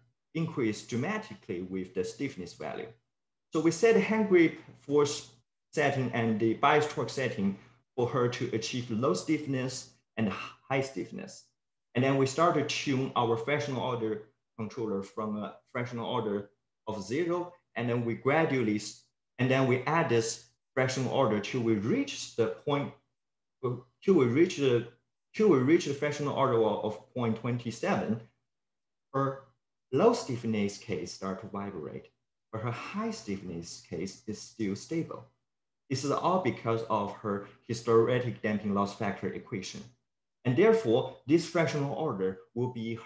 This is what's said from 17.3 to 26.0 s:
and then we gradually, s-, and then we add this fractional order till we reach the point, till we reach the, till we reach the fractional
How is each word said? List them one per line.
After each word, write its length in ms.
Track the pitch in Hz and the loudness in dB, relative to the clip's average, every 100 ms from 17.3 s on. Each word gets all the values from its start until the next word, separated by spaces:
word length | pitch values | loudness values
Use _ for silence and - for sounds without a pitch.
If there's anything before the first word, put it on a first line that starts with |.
| 175 175 - _ - | -2 -6 -12 _ -6
and 140 | 120 | -2
then 160 | 120 117 | 0 -2
we 80 | |
gradually, 600 | 110 135 156 156 131 107 104 | -2 0 2 2 2 0 0
s-, 280 | - - _ _ _ - | -4 -14 _ _ _ -2
and 120 | 127 | 2
then 160 | 131 131 | 4 4
we 140 | 123 | 2
add 260 | 143 165 160 | 2 2 4
this 380 | 117 - - - _ _ | 2 2 -4 -12 _ _
fractional 380 | 135 131 135 117 | 0 0 0 0
order 280 | 131 123 104 | 2 2 2
till 200 | - 127 | -2 0
we 140 | 113 107 | 2 2
reach 600 | 110 254 277 - - - | 2 0 -2 -6 -6 -2
the 100 | 110 | -2
point, 440 | - - 139 - - _ _ _ _ _ _ | -2 -2 -2 -2 -10 _ _ _ _ _ _
till 520 | 123 120 - _ - | -6 -6 -10 _ 4
we 120 | 180 120 | 6 6
reach 300 | 131 175 143 | 6 4 4
the, 300 | 135 120 - - _ _ _ | 2 2 0 -14 _ _ _
till 160 | - 214 | 2 6
we 80 | 139 | 6
reach 280 | 127 170 147 | 6 4 2
the 80 | |
fractional 420 | 131 | -2